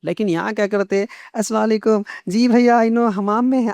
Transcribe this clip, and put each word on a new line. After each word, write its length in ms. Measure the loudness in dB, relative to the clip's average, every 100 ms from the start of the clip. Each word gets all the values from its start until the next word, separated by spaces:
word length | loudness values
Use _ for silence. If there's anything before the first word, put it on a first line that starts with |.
लेकिन 260 | -8 -4 -2
यहाँ 240 | -2 -4
क्या 140 | -4 -2
करते 320 | -2 -2 -2
हैं, 80 | -4 -10 -16
अस्सलाम 260 | -6 -4 -2
वालेकुम, 420 | 0 0 0 0 -2 -12 -6
जी 200 | 0 2
भैया, 320 | 4 4 4
I 100 | 4
know, 220 | 2 0
हमाम 320 | 0 -2 0
में 160 | 0 0
है। 120 | 0